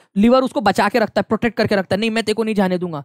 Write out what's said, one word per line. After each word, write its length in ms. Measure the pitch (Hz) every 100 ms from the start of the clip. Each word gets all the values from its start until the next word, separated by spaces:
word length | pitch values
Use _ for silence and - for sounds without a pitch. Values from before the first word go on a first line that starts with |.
| _ 196
लीवर 260 | 233 254
उसको 180 | 254 294
बचा 280 | 202 190 208
के 100 | 240
रखता 220 | 208 208
है, 20 |
प्रोटेक्ट 340 | - 220 226 -
करके 200 | 214 202
रखता 200 | 180 196
है, 40 |
"नहीं, 100 | 226
मैं 140 | 220
तेरे 100 | 214
को 100 | 214
नहीं 100 | 220
जाने 240 | 208 185 185
दूंगा, 260 | 180 151